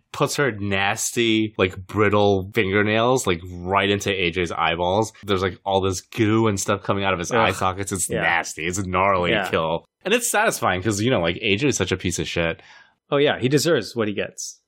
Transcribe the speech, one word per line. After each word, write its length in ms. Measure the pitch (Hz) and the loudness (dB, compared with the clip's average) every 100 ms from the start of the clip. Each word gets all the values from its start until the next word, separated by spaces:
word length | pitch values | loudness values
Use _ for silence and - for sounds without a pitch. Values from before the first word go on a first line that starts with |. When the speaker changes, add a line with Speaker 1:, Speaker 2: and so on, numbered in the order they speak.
| _ | _
Speaker 1:
puts 240 | - 143 - | -4 -2 0
her 160 | 139 | -2
nasty, 1000 | 104 101 98 98 110 - 120 117 110 107 - | -2 -2 0 0 -2 -4 0 2 2 0 0
like, 180 | 95 95 92 | 0 -2 -6
brittle 640 | 101 101 104 101 98 95 | 0 2 4 4 2 0
fingernails, 760 | 113 95 104 104 110 120 131 98 | 0 2 2 2 2 2 2 0
like, 140 | 85 90 | -2 -4
right 380 | 90 90 98 101 | -10 -2 0 2
into 200 | 101 101 | 0 0
A 220 | 95 87 | -2 -2
J's 220 | 90 85 | 0 -2
eyeballs. 580 | 101 82 85 87 101 110 - 98 | 0 0 0 0 0 -2 -4 -2
There's, 160 | 95 | 0
like, 180 | 95 - 98 | 0 -4 -2
all 160 | 95 | 0
this 180 | 95 92 | 0 -2
goo 480 | - - 107 110 110 | -6 0 2 4 2
and 100 | 98 | 0
stuff 260 | - 101 | -2 -2
coming 200 | - 98 | -2 -2
out 80 | 98 | 0
of 80 | 87 | -2
his 120 | 85 | 0
Speaker 2:
Ugh. 40 | 117 | 0
Speaker 1:
eye 140 | 92 | 2
sockets. 400 | 95 95 92 95 | 0 -2 -2 -6
It's 180 | 95 - | -4 -4
Speaker 2:
Yeah. 120 | 113 | -2
Speaker 1:
nasty. 440 | 85 85 - - 82 | 0 -2 -4 -6 -6
It's 120 | 90 | -4
a 80 | 92 | -2
gnarly 440 | 90 98 92 87 | 2 2 2 2
Speaker 2:
Yeah. 180 | 104 90 | 0 0
Speaker 1:
kill. 340 | 92 80 80 - _ 190 | 0 0 -4 -6 _ -2
And 80 | |
it's 160 | 240 - | 0 0
satisfying 500 | 208 214 - 113 92 | 0 0 0 0 0
'cause, 200 | 104 101 | -2 0
you 80 | 117 | 0
know, 80 | 113 | 2
like, 180 | 85 - | 0 0
A 160 | 110 101 | 0 0
J 100 | 143 | 0
is 80 | - | 0
such 160 | 92 | 0
a 60 | 104 | -2
piece 220 | 95 85 | -2 -4
of 80 | 76 | -4
shit. 320 | 85 82 82 - - _ _ - | -2 -2 -4 -12 -20 _ _ -2
Speaker 2:
Oh, 60 | 143 | 0
yeah. 200 | 143 87 | 2 2
He 100 | 127 | 0
deserves 440 | 143 151 143 92 117 | 2 2 0 -2 -4
what 100 | 107 | -2
he 60 | |
gets. 480 | 101 90 - - - | -2 -6 -8 -14 -16